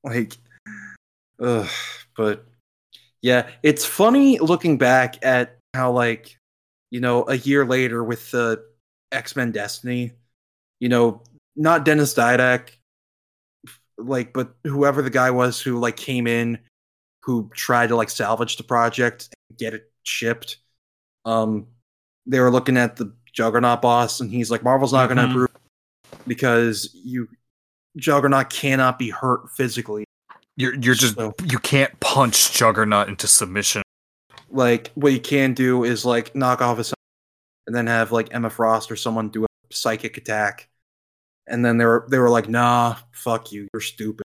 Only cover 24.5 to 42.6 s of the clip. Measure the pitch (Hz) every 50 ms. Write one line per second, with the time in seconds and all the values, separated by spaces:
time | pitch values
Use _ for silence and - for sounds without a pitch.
24.5 | 117 110 - 127 131 135 135 123 131 131 127 117 127 123 123 127 127 127 127 127
25.5 | _ _ _ _ _ _ _ _ _ _ _ _ - - - - 123 - 135 127
26.5 | 120 117 117 117 107 101 - - _ 90 90 127 127 127 117 - - _ _ _
27.5 | _ _ _ _ _ _ _ _ _ 156 131 160 147 143 135 139 139 135 131 -
28.5 | - - - 139 135 131 131 127 123 123 127 113 - - - 127 123 - - -
29.5 | - - 131 120 110 120 113 - 104 107 107 _ _ _ _ _ - - _ _
30.5 | _ - 127 131 131 135 117 123 127 110 131 120 107 117 113 107 104 - 180 170
31.5 | 123 120 - - - 139 135 - - _ - - - 135 135 120 107 - - -
32.5 | - - 123 113 110 110 107 107 107 101 101 98 98 - - 104 - - 113 90
33.5 | 92 104 101 - - 104 101 _ _ _ _ _ _ _ _ _ _ - _ _
34.5 | - 131 127 120 120 120 - - _ 156 143 143 135 127 131 - 143 139 135 131
35.5 | 123 127 127 127 127 123 117 120 123 107 - 123 120 120 113 - - 139 131 127
36.5 | 127 - 127 123 120 110 113 - - _ _ _ _ _ _ _ _ _ _ _
37.5 | _ _ _ - 117 120 117 113 117 113 113 110 117 117 110 - - 120 117 113
38.5 | - - 113 110 113 113 110 - 117 104 - 120 113 113 110 104 - 110 110 107
39.5 | _ _ _ _ - - - 123 113 107 - 110 - - _ - 107 107 107 101
40.5 | - - - _ _ _ _ _ _ _ _ _ _ _ _ _ _ _ _ -
41.5 | 117 120 120 120 117 117 117 117 117 120 117 123 135 131 123 120 120 117 110 107
42.5 | 113 120